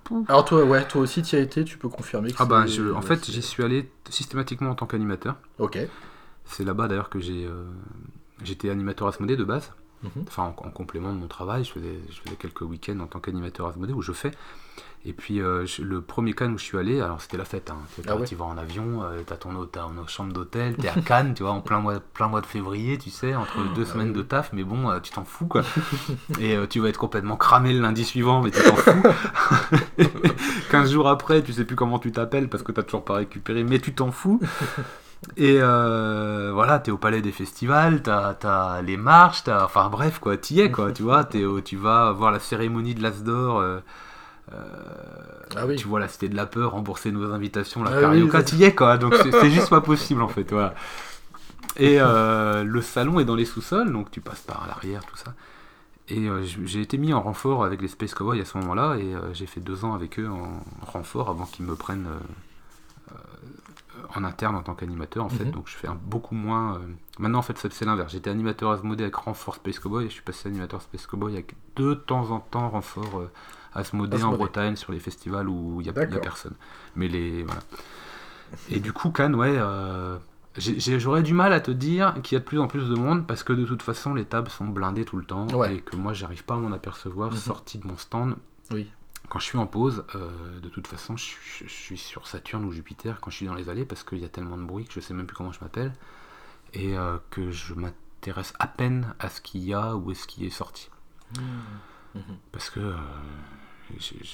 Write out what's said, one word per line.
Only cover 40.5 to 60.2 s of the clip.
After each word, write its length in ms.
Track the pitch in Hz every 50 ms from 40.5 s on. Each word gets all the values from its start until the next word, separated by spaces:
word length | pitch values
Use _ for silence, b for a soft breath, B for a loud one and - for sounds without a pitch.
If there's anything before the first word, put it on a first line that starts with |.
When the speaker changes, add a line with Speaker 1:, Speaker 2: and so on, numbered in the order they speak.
| 147 190
Speaker 1:
es, 100 | 208 139
quoi, 220 | 123 113 101 101
tu 100 | 87 -
vois, 220 | 107 117 135 151 143
t'es 200 | 139 - 104 98
au, 180 | 98 98 98
tu 140 | 98 - 98
vas 360 | 95 104 110 113 117 117 110
voir 180 | 98 98 110 107
la 100 | 104 101
cérémonie 540 | - - 117 110 113 113 117 113 117 120 117
de 80 | 110
l'As 200 | 110 110 98 104
d'Or, 360 | 107 117 117 123 127 123 117 101
euh, 220 | 92 92 92 92 - B B B B B B B B B B B B -
euh, 40 | - 52 50 50 50 50 50 50 50 50 50 50 50 50 50 - - - - - -
Speaker 2:
Ah 80 | - 123
oui. 100 | 131 143
Speaker 1:
tu 100 | 127 104 104
vois 100 | 107 104
la 100 | 98 95
Cité 200 | - - 101 98
de 80 | 104
la 80 | 101 104
Peur, 280 | - - 117 120 117
rembourser 380 | 95 104 104 101 92 - - 110
nos 220 | 101 104 104 104
invitations, 500 | 107 104 104 101 - 104 98 - - 120
la 80 | 110 -
Speaker 2:
Ah 20 | 131
oui, 60 | 143
Speaker 1:
Carioca, 360 | 143 151 156 165 165 156 151 160
Speaker 2:
ça, 60 | -
Speaker 1:
t'y 200 | - 156 165 196
es, 100 | 196 196
quoi, 240 | - 131 120 123 120
donc 160 | 123 120 117
c'est, 180 | 113 - 131
c'est 180 | 120 120 147 147
juste 200 | 156 185 196 -
pas 100 | 165 156
possible, 400 | - 151 151 147 - - 139 120
en 80 | 113 98
fait, 240 | - 104 92 -
voilà. 220 | 104 104 101 95 - B B B B B B B B B B B B B B B B - - - - -
Et, 180 | 139 143 143 143
euh, 640 | 131 123 113 110 110 110 110 110 107 107 104 107
le 200 | 104 107 117 120
salon 360 | 113 - - 120 127 151 180 170
est 60 | 131
dans 100 | 117 113
les 120 | 117 117
sous-sols, 440 | 117 - 113 - - - 220 240 190
donc 200 | 120 104 104 -
tu 100 | - -
passes 220 | - 104 101 -
par 240 | - - - - 87
l'arrière, 400 | 85 - - 95 95 101 101 98
tout 100 | - -
ça. 160 | - - 123 - B B B B B B B B B B B B B - -
Et, 180 | 104 110 107 104
euh, 140 | 98 95
j-, 160 | 95 87 87 104 92
j'ai 160 | 90 98 104
été 160 | 107 - 139 135
mis 160 | 151 156 147
en 80 | 110
renfort 420 | 95 107 104 - - 135 135 123 104
avec 160 | 92 98 95
les 80 | 95 95
Space 240 | - - 110 98
Cowboys 300 | - - 98 113 117 104
à 20 | 90
ce 140 | - - 95
moment-là, 380 | 92 87 90 110 143 156 139 104
et, 160 | 98 95 92
euh, 180 | 87 87 90
j'ai 140 | 87 85 98
fait 140 | - - -
deux 260 | 87 95 95 92 113
ans 80 | 113 107
avec 240 | 90 82 80 - 110